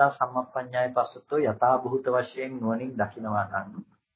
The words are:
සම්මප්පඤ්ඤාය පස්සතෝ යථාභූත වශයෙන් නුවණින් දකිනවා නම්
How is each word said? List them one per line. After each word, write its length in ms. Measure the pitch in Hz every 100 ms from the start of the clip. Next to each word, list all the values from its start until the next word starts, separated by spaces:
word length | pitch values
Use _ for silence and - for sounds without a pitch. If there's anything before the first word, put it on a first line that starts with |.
| 139
සම්මප්පඤ්ඤාය 800 | 139 127 127 127 131 127 127 127
පස්සතෝ 480 | 123 123 - - 151
යථාභූත 680 | 131 107 123 127 127 131 131
වශයෙන් 460 | 123 120 - 131 131
නුවණින් 400 | 113 113 131 123
දකිනවා 500 | 101 - 110 104 98
නම් 240 | 98 98 110 - _ _